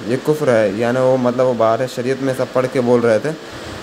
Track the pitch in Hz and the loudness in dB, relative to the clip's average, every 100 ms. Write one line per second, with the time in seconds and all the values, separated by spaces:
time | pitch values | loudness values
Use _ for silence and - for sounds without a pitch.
0 | 98 123 - 147 143 113 107 104 117 127 | -4 -2 -2 0 2 2 2 0 0 2
1 | 131 131 123 120 127 117 113 113 127 - | 2 2 2 2 0 2 2 2 -2 -4
2 | 120 127 135 127 123 131 127 135 120 123 | -4 -2 -2 -2 -2 -2 -2 0 2 4
3 | 117 107 143 160 - - - - | 4 2 0 -6 -12 -16 -14 -14